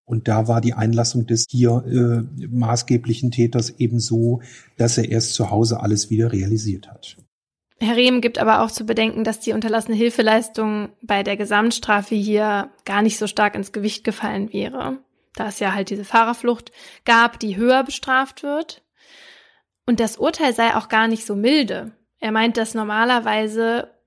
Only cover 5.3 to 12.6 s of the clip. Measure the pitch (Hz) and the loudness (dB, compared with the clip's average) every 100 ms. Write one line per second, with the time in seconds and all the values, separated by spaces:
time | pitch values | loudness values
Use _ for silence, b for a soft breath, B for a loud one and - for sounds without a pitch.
5.3 | - 104 104 113 113 104 104 - 113 113 | -2 0 2 0 0 0 -2 0 0 0
6.3 | 101 98 110 107 90 - - - - _ | 0 0 -2 -2 -6 -12 -20 -20 -20 _
7.3 | _ _ _ _ _ 220 233 247 247 233 | _ _ _ _ _ 0 4 4 4 0
8.3 | 240 220 214 220 - 220 220 220 220 226 | 2 2 4 2 -2 -2 0 0 0 -4
9.3 | 220 233 214 214 220 220 220 233 233 220 | -4 -4 -4 -2 -2 -2 0 2 2 4
10.3 | 220 226 - 214 208 202 - 226 202 196 | 4 2 -4 -4 -4 -8 -10 -4 -2 -2
11.3 | 202 202 208 233 - - 208 202 220 208 | -4 0 2 2 0 0 0 0 -2 2
12.3 | 208 214 202 | 4 4 0